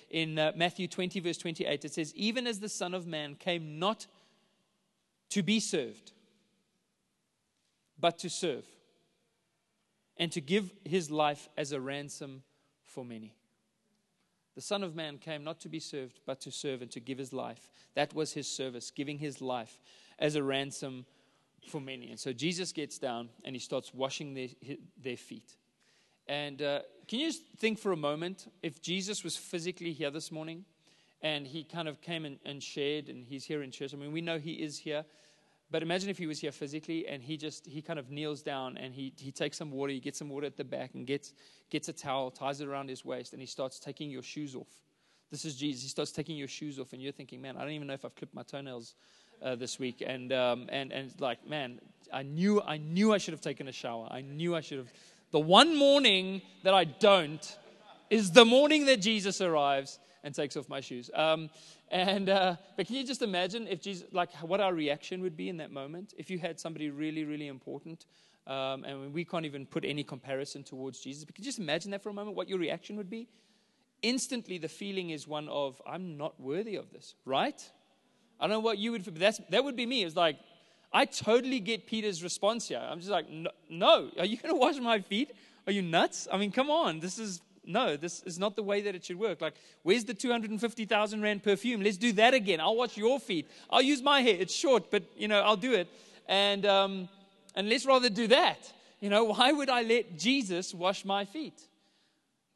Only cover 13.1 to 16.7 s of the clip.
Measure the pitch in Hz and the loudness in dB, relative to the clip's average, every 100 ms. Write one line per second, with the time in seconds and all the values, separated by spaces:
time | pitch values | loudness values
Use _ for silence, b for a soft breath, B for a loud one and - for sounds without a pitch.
13.1 | 113 110 - _ _ _ _ _ _ _ | -12 -14 -20 _ _ _ _ _ _ _
14.1 | _ _ _ _ - - 202 185 156 156 | _ _ _ _ -16 -6 -4 -4 -6 -10
15.1 | 143 160 151 147 160 175 156 - 147 131 | -10 -10 -8 -8 -10 -10 -12 -10 -10 -10
16.1 | - - 131 - - 147 | -12 -10 -10 -10 -8 -6